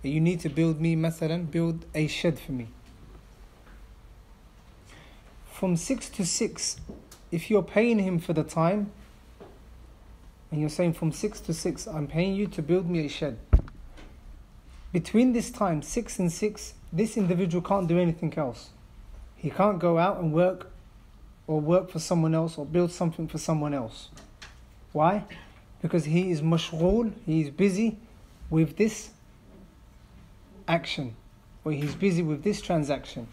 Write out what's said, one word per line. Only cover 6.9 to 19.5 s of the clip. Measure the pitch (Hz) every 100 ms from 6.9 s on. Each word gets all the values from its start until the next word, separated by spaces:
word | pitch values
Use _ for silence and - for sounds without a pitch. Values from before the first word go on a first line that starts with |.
| - - - -
if | 170 -
you're | 214
paying | 170 202 233 226
him | 190 170
for | 170
the | 156
time, | - 170 165 208 202 - - - - - - - - - - - - - - - -
and | 151
you're | 151
saying, | 151 175
"From | 160 160
six | - 214 208
to | -
six, | 160 185 - -
I'm | 156 143
paying | 160 190
you | 196 208
to | -
build | 147 180 175
me | 175
a | 147
shed." | - 147 113 - - - - - - - - - - - - - - -
Between | 180 160 214 254
this | 240 -
time, | - 196 156
six | - 240 220 -
and | 180
six, | 165 214 208 - - -
this | 165 220 233
individual | 180 175 185 175
can't | 170 196 170
do | 170
anything | 175 160 160 160
else. | 135 - - - - - - - -
He | -
can't | 151